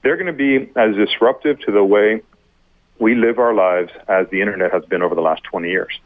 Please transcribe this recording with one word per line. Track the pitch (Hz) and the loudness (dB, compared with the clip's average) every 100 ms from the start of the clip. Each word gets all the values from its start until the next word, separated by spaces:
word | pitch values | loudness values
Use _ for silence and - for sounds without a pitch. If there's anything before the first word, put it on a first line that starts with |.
they're | 127 170 | -2 -2
gonna | 185 | -4
be | 151 139 131 135 - | -2 0 0 -2 0
as | 110 101 | 0 2
disruptive | 101 - 113 131 151 143 | -2 2 0 2 -2 -4
to | - | 0
the | 104 | 2
way | 98 104 107 110 - _ _ _ _ _ _ _ | 4 4 2 0 -8 _ _ _ _ _ _ _
we | 110 120 | 0 2
live | 113 117 | 0 2
our | 120 110 | 0 2
lives | 92 90 87 - - | 2 0 -4 -10 -2
as | 95 92 | 0 0
the | 95 | -2
internet | 101 98 92 | -4 -2 -2
has | 92 - | -2 -4
been | 90 | -4
over | 87 80 | -2 0
the | |
last | 82 80 | -2 -2
twenty | - 92 85 | -6 -8 -4
years. | 92 - - | -4 -6 -12